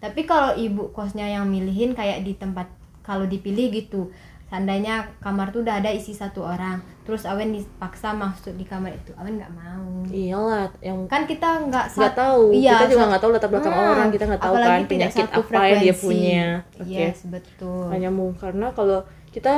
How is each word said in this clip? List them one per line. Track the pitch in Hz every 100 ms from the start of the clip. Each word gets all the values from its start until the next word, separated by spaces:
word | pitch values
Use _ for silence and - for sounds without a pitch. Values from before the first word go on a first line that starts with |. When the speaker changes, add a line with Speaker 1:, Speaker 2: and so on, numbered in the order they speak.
Speaker 1:
Tapi | 214 202 320
kalau | 330 269 -
ibu | 226 202 -
kosnya | - 202 208 208
yang | 202 196
milihin | 190 190 190 240
kayak | 247 202 196 190
di |
tempat, | 196 190 185 180 - - -
kalau | - 196
dipilih | 190 190 196 208 247
gitu, | 208 214 196 180 - - - -
seandainya | 190 190 196 214 220 214 -
kamar | 202 202 196
tuh | 233
udah | 233 208
ada | 202
isi | 214 -
satu | 202 196 196
orang, | 165 175 185 185 - - -
terus | 220
Awen | 208 196 214
dipaksa | 214 202 - 185 - 220
masuk | 214 196 185 - 185
di | 185
kamar | 190 190 -
itu, | -
Awen | 175 185 220
nggak | -
mau. | 170 170 185 185 185 185
Speaker 2:
Iyalah, | 190 185 185 220 220 190 -
yang | 185 185 185
Speaker 1:
Kan | 277
kita | 311 311 339 330
nggak | 302 254 226
Speaker 2:
nggak | - 208
Speaker 1:
sat-, | -
Speaker 2:
tahu. | 262 262 220
Speaker 1:
iya, | 208 262 233
Speaker 2:
Kita | 247
juga | 254
Speaker 1:
sat-, | 220
Speaker 2:
nggak | 190
tahu | 220
latar | 226 214
belakang | 196 196
Speaker 1:
hmm, | 180 208
Speaker 2:
orang, | 277 214
kita | 208 208
nggak | 196
tahu | 185 196
Speaker 1:
apalagi | 240
Speaker 2:
kan | 180
Speaker 1:
tidak | 196
Speaker 2:
penyakit | 185 180 - 202
Speaker 1:
satu | -
Speaker 2:
apa | 220 220
yang | 196 202
dia | 190
Speaker 1:
frekuensi. | 185
Speaker 2:
punya. | 196 180 180 175 170 175 - -
Oke. | 180
Speaker 1:
Yes, | 185 170 175
betul. | 180 180 - - 185 180 180
Speaker 2:
Nggak | 185
nyambung. | 185 190 185 175
Karena | 190 190 233
kalau | 254 202 190 190 - -
kita | - 262